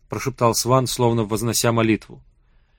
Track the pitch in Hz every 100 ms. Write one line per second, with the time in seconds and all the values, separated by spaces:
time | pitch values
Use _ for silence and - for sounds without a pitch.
0 | _ 107 - - 120 107 117 131 123 -
1 | 120 117 104 107 117 107 120 117 113 104
2 | - - - _ _ _ _